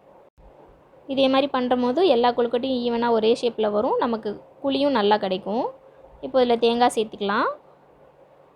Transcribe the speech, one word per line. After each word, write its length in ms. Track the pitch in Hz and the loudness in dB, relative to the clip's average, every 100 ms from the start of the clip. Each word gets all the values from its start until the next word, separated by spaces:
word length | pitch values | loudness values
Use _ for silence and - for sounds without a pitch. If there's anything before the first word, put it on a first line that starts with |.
| _ - - _ - - - - _ - - | _ -20 -20 _ -20 -20 -20 -20 _ -20 -8
இதே 120 | 269 269 | 0 2
மாதிரி 160 | 269 277 269 | 2 0 -2
பண்ற 200 | 247 254 247 | -2 0 0
போது 160 | 262 370 240 | 2 4 4
எல்லா 140 | 240 240 | 2 2
கொழுக்கட்டையும் 460 | 240 240 269 254 240 | 0 -2 -2 -4 -2
ஈவனா 200 | 233 240 226 | -2 0 2
ஒரே 160 | 214 247 | 2 2
ஷேப்ல 280 | 240 226 214 208 | -2 -2 -2 0
வரும். 200 | 254 480 | 0 0
நமக்கு 260 | 262 220 220 196 - - | -2 -2 -6 -10 -14 -8
குழியும் 340 | 277 269 285 254 | -4 0 0 2
நல்லா 180 | 202 208 | 2 2
கிடைக்கும். 420 | 196 185 190 220 370 - - - - - 269 | 0 -6 -6 -4 -6 -8 -20 -20 -20 -16 -4
இப்போ 100 | 262 | 0
இதுல 120 | 247 233 233 | 2 2 2
தேங்காய் 300 | 233 247 247 | 2 0 0
சேர்த்துக்கலாம். 520 | 220 208 202 208 381 587 - _ _ _ - _ - _ _ | -6 -4 -2 0 -2 -4 -14 _ _ _ -20 _ -20 _ _